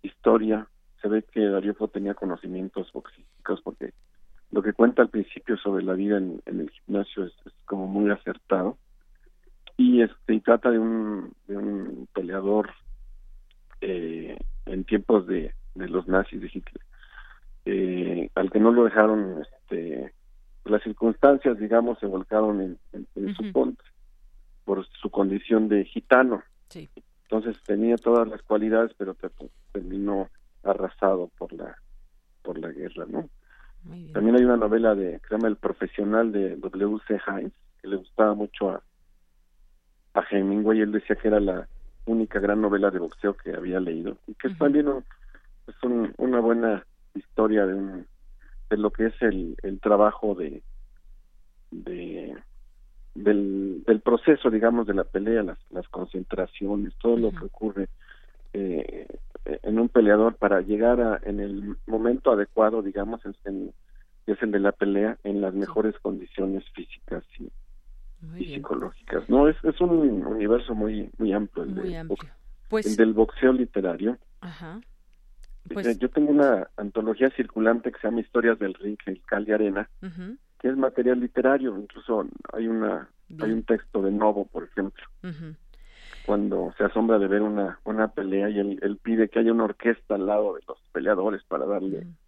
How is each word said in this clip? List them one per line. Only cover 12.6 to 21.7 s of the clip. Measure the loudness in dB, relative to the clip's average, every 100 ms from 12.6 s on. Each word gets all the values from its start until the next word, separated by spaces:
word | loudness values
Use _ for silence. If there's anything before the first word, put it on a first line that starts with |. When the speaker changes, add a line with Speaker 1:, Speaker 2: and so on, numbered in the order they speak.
| 0 -8 -18 -18 -18 -20 -20 -20 -20 _ _ -10
Speaker 1:
eh, | -6 -4 -6 -8 -12 -10 -8 -8
en | -8 -8
tiempos | -2 -2 4 2 2
de, | -4 -4 -10 -14
de | -10 -4
los | -4 2
nazis, | 0 0 -8
de | -10
Hitler, | -12 -14 -18 -20 -20 -20 -20 -20 -20 -20 -12 -4
eh, | -2 0 -2 -2 -4 -4
al | -2 0
que | 6
no | 6
lo | 8
dejaron, | 6 6 6 4 0 -6
este, | -10 -18 _ -8 -6 -8 -10 -14 -20 -20 -20 -16
las | 0 0
circunstancias, | 0 0 0 6 6 6 2 0
digamos, | 2